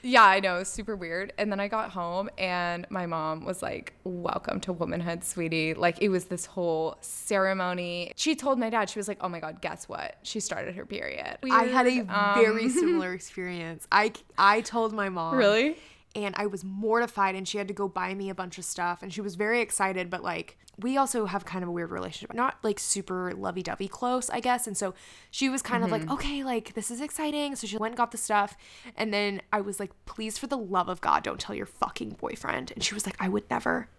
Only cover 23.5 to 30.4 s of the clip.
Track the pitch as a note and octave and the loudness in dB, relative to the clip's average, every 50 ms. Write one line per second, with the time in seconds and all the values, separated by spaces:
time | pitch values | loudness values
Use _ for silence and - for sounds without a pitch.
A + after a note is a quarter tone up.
23.5 | E3+ F#3+ F3+ E3 - - G3 G3 - - B3+ B3 B3+ B3+ A#3+ - - A#3+ - B3 | -4 -4 -4 -4 -4 -4 -6 -8 -6 -4 -2 0 0 0 -2 -2 -4 -2 2 2
24.5 | B3 B3 B3 A3 G3 - G#3 F#3 F#3 - - - - - - _ - - C#4 C4+ | 2 2 0 -4 -2 -2 -4 -4 -6 -10 -18 -20 -20 -20 -20 _ -2 0 0 2
25.5 | C4 C4+ - - B3 A#3 - F3+ - - - - C#4+ C#4 C#4 C#4+ D4 C#4 C4+ C4 | 2 0 -2 0 0 2 2 2 0 0 0 -2 -2 -2 -2 -2 -2 -2 -2 -2
26.5 | B3 A3 G#3+ - - A3+ G#3 - A#3+ A#3 D4 D4+ - - D#4 D4+ D4 D4 D4 C#4+ | -2 -2 -4 -6 -10 -6 -6 -6 -6 -6 -6 -6 -4 -2 -2 -2 0 -2 -2 -2
27.5 | C#4 - - G3 G3+ A3 G#3+ A3+ A#3+ A#3+ A#3+ A#3 - A3+ - - G#3+ G#3 G3+ G3+ | -4 -6 -6 -6 -4 -2 -2 -2 0 0 0 0 0 -6 0 2 2 2 2 0
28.5 | - - - - - - - A#3+ - - A3 A3 G#3 G#3 G#3 G3+ G3+ F#3+ - _ | -4 -16 -20 -20 -20 -18 -20 -16 -4 -4 -2 0 2 2 2 0 -2 -4 -4 _
29.5 | - G#3+ G3 G3+ G3 - G3+ G3 - _ _ - - - A3 A3 A3 - | -2 0 0 -2 -4 -6 -6 -8 -10 _ _ -14 -8 -6 -6 -6 -4 -6